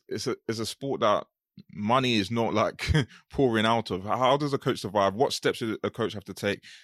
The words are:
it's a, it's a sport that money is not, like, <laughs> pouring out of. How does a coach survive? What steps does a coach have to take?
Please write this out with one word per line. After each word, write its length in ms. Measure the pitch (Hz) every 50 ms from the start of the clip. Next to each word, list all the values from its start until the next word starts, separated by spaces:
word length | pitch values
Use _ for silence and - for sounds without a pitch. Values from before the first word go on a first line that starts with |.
| _ -
it's 180 | - 107 -
a, 100 | 131 - - _
it's 120 | - 113 110
a 80 | 110
sport 340 | - - - 135 139 123 -
that 260 | 117 107 104 78 - - _ _ _ _ _ - - _ -
money 440 | - 104 107 120 135 131 127 120
is 140 | 107 95 90
not, 220 | 117 117 113 95 80
like, 300 | 107 107 87 - - -
<laughs> 480 | - - 156 123 - - - _ _
pouring 340 | - - 139 123 113 110 107
out 260 | 113 117 117 110 -
of. 140 | 101 90 95
How 320 | 104 87 117 127 127 139
does 160 | 143 151 143 139
a 60 | 131
coach 220 | - 139 - -
survive? 340 | - 104 92 104 98 98 95
What 180 | 107 139 - -
steps 280 | - - 139 - -
does 180 | 120 113 104 - -
a 60 | 101
coach 220 | - - 113 92 92
have 100 | 104 -
to 100 | - 92
take? 300 | - - 101 98 - - - - -